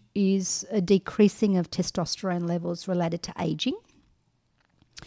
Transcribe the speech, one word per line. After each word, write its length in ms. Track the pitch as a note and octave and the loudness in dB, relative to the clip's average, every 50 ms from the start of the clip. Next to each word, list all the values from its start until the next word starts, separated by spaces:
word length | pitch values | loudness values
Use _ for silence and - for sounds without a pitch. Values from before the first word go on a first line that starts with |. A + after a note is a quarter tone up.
| _ _ - | _ _ -2
is 500 | G3+ G3 F#3+ G3 G3 F#3 - - - - - | 0 2 2 2 2 0 -2 -4 -6 -6 -4
a 80 | - G#3+ | -2 0
decreasing 800 | F3+ E3+ G3+ F#3+ - - - - G#3+ G3 - - A3+ G#3 F#3+ F3+ | 2 4 4 4 2 2 4 6 6 6 6 4 0 2 2 2
of 120 | F3 - | 0 -2
testosterone 800 | - - F3+ - - G3+ E3 - - - - F#3+ F3 F3 F3 E3+ | -2 -4 -4 -4 -2 -4 -4 -4 -4 -6 -4 -4 -4 -2 -2 -2
levels 400 | E3+ F3 E3 F3 F3 E3+ - - | -2 -2 -4 -4 -8 -6 -4 -4
related 340 | F#3 F3 F3 E3 E3 E3+ - | -2 0 0 -2 -2 -6 -8
to 100 | - - - | -10 -8 -6
aging. 380 | - D#3+ D3+ D3+ - B3+ E4 A4 - _ _ _ _ _ _ _ _ _ _ _ _ _ _ _ _ _ _ _ _ _ _ - - | -4 -4 -2 -2 -2 -4 -4 -4 -8 _ _ _ _ _ _ _ _ _ _ _ _ _ _ _ _ _ _ _ _ _ _ -20 -20